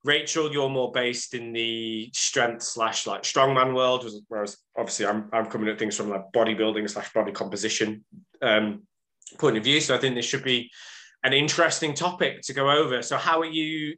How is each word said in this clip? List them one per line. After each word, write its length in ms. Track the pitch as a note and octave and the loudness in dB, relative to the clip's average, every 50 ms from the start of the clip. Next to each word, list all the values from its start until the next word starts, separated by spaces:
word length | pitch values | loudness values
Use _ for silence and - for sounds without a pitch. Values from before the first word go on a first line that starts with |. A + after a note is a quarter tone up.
| - | 2
Rachel, 460 | C#3+ D3 D3+ D3 - - D#3+ D#3 D3 | 2 0 2 0 -2 -2 0 0 0
you're 160 | C#3 C#3+ C#3 C3 | 0 0 0 0
more 240 | C3+ C3 B2+ A2+ | 0 0 -2 0
based 400 | - C3 B2 B2 A#2+ B2 - - | 0 0 0 0 -2 -4 -8 -8
in 220 | - A#2+ A#2 A#2 A2+ | -8 -10 -8 -6 -4
the 560 | A#2 A#2 A2+ A2+ A2+ A2+ A2+ A2 A2 A2 B2 | -4 -2 -2 -4 -4 -4 -4 -6 -6 -8 -6
strength 500 | - - - - - C3+ A#2+ A#2 A2+ A2+ | -4 -2 -2 0 2 2 0 0 0 -6
slash, 440 | - - - A#2 A2+ A2 - - - | -8 -8 -2 -2 -2 0 0 -4 -4
like, 160 | A2 G2+ G2 | -4 -6 -4
strongman 520 | - - - C#3+ C3+ C3+ C3+ B2+ B2+ C3 B2+ | -4 0 4 4 4 6 6 4 4 4 4
world, 320 | B2+ B2+ B2+ B2+ A#2 A#2 A2+ G#2 G#2+ G#2+ _ | 2 2 2 2 0 -2 -8 -12 -14 -14 _
whereas 300 | A2+ G#2+ G#2 G2+ - _ _ _ _ | -6 -6 -4 -6 -8 _ _ _ _
obviously 300 | - A#2 - - - G#2+ | -4 -4 -4 -2 -2 0
I'm, 240 | G2+ G#2+ A2 G#2 - | 0 0 -2 -2 -2
I'm 140 | A2+ A2+ G#2+ | -2 -2 -2
coming 200 | - - A2 G#2+ G#2+ | 0 -2 -2 -2 -2
at 80 | G#2+ G#2 | 0 0
things 180 | A2 G#2 G2+ | -2 -2 0
from, 140 | - G#2+ G#2 | -2 -2 -2
like, 200 | G2+ F#2+ F#2+ - | -2 -4 -6 0
bodybuilding 600 | - A#2+ A2+ A2 G#2+ G2+ A2 A2 G#2 A2 G#2 G2+ | 2 4 4 4 4 2 2 2 2 0 -2 -2
slash 200 | - G#2 - - - | -4 -6 -10 -2 0
body 180 | A2+ G#2 G2+ | 0 0 0
composition, 720 | G2 - G2 G2 G2 G2 G2+ A2 - - - G#2+ A2 G#2+ _ _ - - - _ _ _ | -2 -6 -6 -4 -4 -2 -2 -2 0 0 0 -2 -2 -8 _ _ -20 -20 -20 _ _ _
um, 400 | C3+ A#2+ G#2+ A2 G#2+ G#2 G#2 G#2 - _ _ _ _ _ _ _ _ - - - | 2 4 4 4 4 0 -4 -8 -12 _ _ _ _ _ _ _ _ -20 -6 2
point 180 | - C#3+ A2+ | 2 2 2
of 80 | A2 G#2 | 2 2
view. 160 | B2+ C#3+ D#3 | 4 4 4
So 140 | D#3 - C3 | 4 2 2
I 40 | A2+ | 2
think 160 | C3+ C3 B2 | 2 0 0
this 120 | B2 B2 | -2 -2
should 180 | - - C3 - | -2 -4 -2 0
be 260 | C3 B2 A#2+ B2 - - - - - - - - - _ _ | 0 0 0 -2 -6 -16 -20 -20 -20 -20 -20 -20 -20 _ _
an 100 | - C3 | 0 4
interesting 640 | C3+ C#3 D3 D#3 - - E3+ D#3+ D#3+ - E3 D3+ C#3+ | 4 4 2 2 4 4 4 4 4 0 -2 -2 -2
topic 480 | - E3 F3+ F3+ - F3+ C3+ C3+ - | -2 -2 -4 0 0 -2 -2 -2 -6
to 100 | - - | -10 -8
go 180 | C3 C3+ C3+ C#3 | -2 0 2 4
over. 300 | C#3+ D3 D#3+ C#3 B2+ A#2+ | 4 4 4 2 0 -2
So 160 | A#2+ - C#3+ | -2 -2 -4
how 240 | B2+ - F3 E3 D#3+ | 0 2 2 2 2
are 60 | E3 | 2
you 480 | D#3+ D#3+ D#3+ D#3 D#3 D#3+ D#3 D3+ D3+ D#3+ | 0 -2 -4 -4 -2 -4 -6 -6 -6 -8